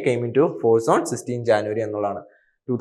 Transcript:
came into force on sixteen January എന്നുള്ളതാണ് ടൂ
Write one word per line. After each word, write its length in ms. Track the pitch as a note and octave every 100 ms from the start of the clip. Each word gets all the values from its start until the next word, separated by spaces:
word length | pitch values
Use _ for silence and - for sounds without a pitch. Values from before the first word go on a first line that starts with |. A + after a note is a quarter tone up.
| -
came 160 | A#2+ A#2+
into 180 | B2+ C3 -
force 240 | A#2 A2+ A#2
on 60 | G#3+ E4
sixteen 280 | A#2+ - A#2+ A#2
January 320 | G#2+ G#2+ G#2+ G#2+
എന്നുള്ളതാണ് 360 | G#2 G2+ G2 - _ _ _ -
ടൂ 60 | A#2+